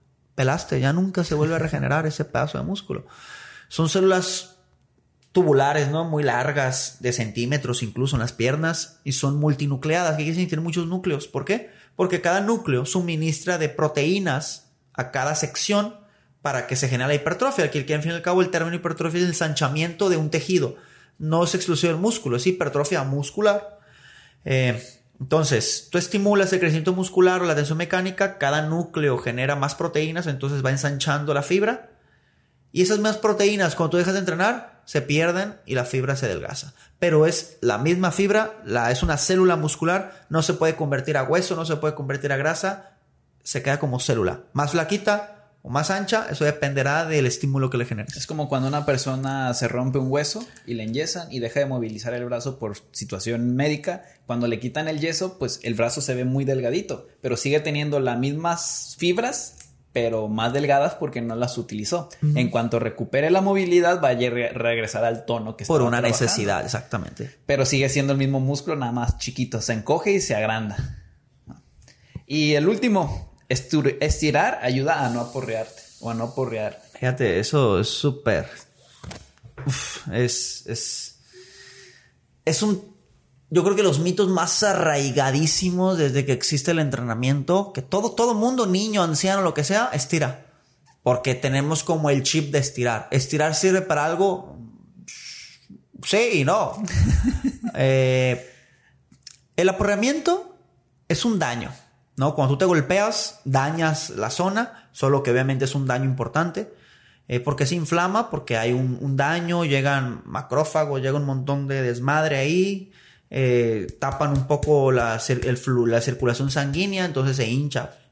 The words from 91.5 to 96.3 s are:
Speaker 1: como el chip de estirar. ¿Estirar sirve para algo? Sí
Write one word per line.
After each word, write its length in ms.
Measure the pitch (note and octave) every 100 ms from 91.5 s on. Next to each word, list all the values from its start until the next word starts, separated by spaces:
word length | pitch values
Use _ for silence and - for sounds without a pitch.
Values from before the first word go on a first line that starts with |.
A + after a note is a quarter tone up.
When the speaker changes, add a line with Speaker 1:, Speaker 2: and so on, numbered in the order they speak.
| C3+ D3 D#3
Speaker 1:
como 240 | - D#3+ D3+
el 140 | C#3
chip 280 | C3+ D#3 C#3+
de 80 | C#3+
estirar. 500 | C3 - A#2+ A2 -
¿Estirar 440 | C3+ C3 D3+ D3+
sirve 280 | D#3 F#3+ F#3
para 240 | F#3 D3 D3+
algo? 520 | E3+ G3 F3 - C#2+ A2+ G2+ - - - - - - - - - - _ -
Sí 280 | - G#3 A#3